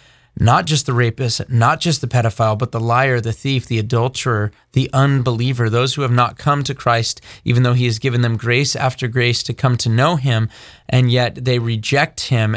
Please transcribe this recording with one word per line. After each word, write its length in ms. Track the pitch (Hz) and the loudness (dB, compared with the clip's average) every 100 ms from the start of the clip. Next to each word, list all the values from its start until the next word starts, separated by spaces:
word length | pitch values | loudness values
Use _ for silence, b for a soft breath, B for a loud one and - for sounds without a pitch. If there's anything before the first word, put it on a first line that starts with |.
| B B B - | B B B 0
not 260 | 113 147 | 2 4
just 220 | 170 151 - | 2 -2 0
the 80 | |
rapist, 540 | 120 120 113 127 - - | 0 0 0 -4 -4 -2
not 300 | 123 117 156 | 2 2 2
just 200 | 175 151 | 0 -2
the 60 | 120 | 0
pedophile, 520 | 127 113 - 113 107 | 0 0 0 -2 0
but 140 | 123 | -4
the 80 | 117 | -4
liar, 400 | 113 120 135 123 | 0 2 2 0
the 120 | 113 | -2
thief, 340 | 110 139 131 - | -6 -2 -4 -2
the 120 | 113 | -4
adulterer, 720 | 107 120 123 - 131 110 104 b b | 0 0 0 -2 -2 -2 -2 b b
the 160 | - 135 | -2 0
unbeliever, 760 | 131 139 139 123 113 123 123 113 | 2 2 2 0 0 -2 0 0
those 260 | 117 131 | 0 0
who 80 | 143 | -2
have 80 | 135 | 0
not 280 | 123 120 - | 2 0 0
come 260 | - 143 | -2 0
to 100 | 135 | -2
Christ, 460 | 139 - 117 113 - B B | -2 0 0 -2 -6 B B
even 180 | - 120 | 0 2
though 120 | 123 | 2
he 100 | 123 | 2
has 140 | 123 110 | 0 0
given 240 | 135 120 | -2 0
them 140 | 120 113 | 0 -2
grace 380 | 117 120 143 | 0 0 0
after 340 | - 135 - 127 | -2 -4 -2 -4
grace 340 | 123 120 117 | 0 0 0
to 100 | - | -4
come 220 | 123 127 120 | -2 0 0
to 120 | 117 | 0
know 260 | 113 147 170 | 2 2 2
him, 320 | 135 110 110 B B B B | 0 0 -2 B B B B
and 220 | 127 123 | 2 2
yet 340 | 123 120 - | 2 0 -2
they 140 | 127 123 | -2 0
reject 640 | 117 113 110 139 156 - | 0 -4 0 0 0 -4
him. 360 | - 120 110 | -2 0 0